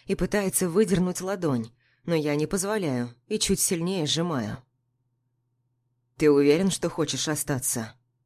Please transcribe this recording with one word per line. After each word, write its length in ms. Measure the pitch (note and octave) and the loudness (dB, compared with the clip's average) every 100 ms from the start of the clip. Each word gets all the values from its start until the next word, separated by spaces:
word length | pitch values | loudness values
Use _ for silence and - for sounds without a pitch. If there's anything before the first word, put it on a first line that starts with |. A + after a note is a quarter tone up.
| - | -6
и 80 | |
пытается 560 | F#3 F#3 G#3 F#3+ - F3+ | -2 0 0 0 0 0
выдернуть 500 | E3+ G#3 F3+ F3+ F3 | 2 4 2 0 -2
ладонь, 500 | F#3 G3 E3+ B2 A2+ - _ _ | -6 -2 0 0 -2 -12 _ _
но 100 | - | -2
я 220 | E3 D3 D3 | 0 0 0
не 100 | D3+ | 0
позволяю 680 | G3 G3 G#3+ E3 B2+ A#2+ - _ | -2 -2 -2 -2 -2 -4 -10 _
и 120 | G#3+ | -4
чуть 220 | - F#3+ | 0 0
сильнее 460 | - F3 E3+ F#3+ D3 | 0 -2 -2 -2 -2
сжимаю. 520 | D#3 F3 C#3+ G#2+ B2 - _ _ _ _ _ _ _ _ _ _ _ _ _ _ - | -2 -2 -2 -4 -8 -14 _ _ _ _ _ _ _ _ _ _ _ _ _ _ 2
«Ты 140 | D3+ | 4
уверен, 400 | C#3+ C#3+ D#3 G3 | 6 6 4 2
что 180 | - F3 | 0 -4
хочешь 400 | - D#3 C3 - | -2 -4 -2 -4
остаться?» 680 | D3 - C3+ - B2 A2 - _ _ | -4 -2 -2 -2 -4 -6 -12 _ _